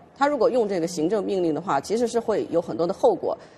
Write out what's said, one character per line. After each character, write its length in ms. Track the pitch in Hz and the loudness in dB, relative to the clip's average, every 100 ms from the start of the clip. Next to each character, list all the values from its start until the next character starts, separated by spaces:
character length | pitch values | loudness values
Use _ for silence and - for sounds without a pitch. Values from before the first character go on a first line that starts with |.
| - - | -10 0
他 100 | 285 | 0
如 80 | 294 | 4
果 140 | 190 | 2
用 180 | 202 208 | 2 0
这 120 | 190 | 0
个 80 | 165 | -2
行 200 | 180 156 | -2 0
政 160 | 214 | 0
命 200 | 190 196 | -2 0
令 100 | 170 | 0
的 80 | 147 | -2
话， 180 | 180 139 | 0 -2
其 160 | - 220 | 0 -2
实 120 | 240 | 0
是 120 | 233 | -2
会 280 | 226 190 113 | 0 -2 0
有 100 | 165 | -2
很 160 | - 120 | -2 -2
多 120 | 170 | -2
的 40 | |
后 220 | - 254 | 2 2
果。 240 | 165 101 - - | 2 -2 -6 -10